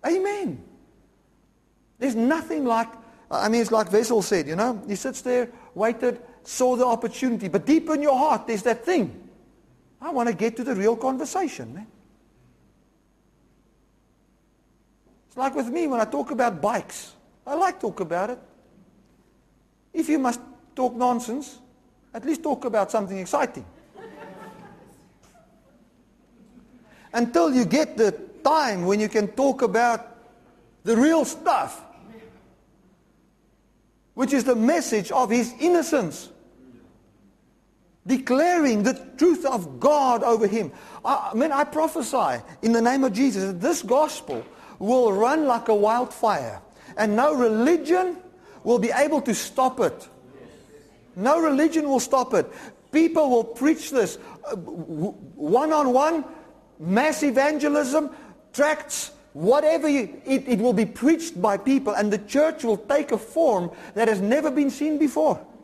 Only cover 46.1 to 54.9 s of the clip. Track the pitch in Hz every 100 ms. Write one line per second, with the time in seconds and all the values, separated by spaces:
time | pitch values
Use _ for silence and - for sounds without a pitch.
46.1 | - 226 180 120 104 - - - - 214
47.1 | 208 285 302 240 214 247 339 277 359 370
48.1 | 339 - - - - - 240 220 240 294
49.1 | 294 - 208 - - 262 254 185 - -
50.1 | - - - - - - - - _ _
51.1 | - 214 320 320 277 311 320 294 262 -
52.1 | 269 247 196 - - - - _ 302 330
53.1 | 330 294 240 226 - 277 320 - 269 190
54.1 | - - - 587 220 160 - 160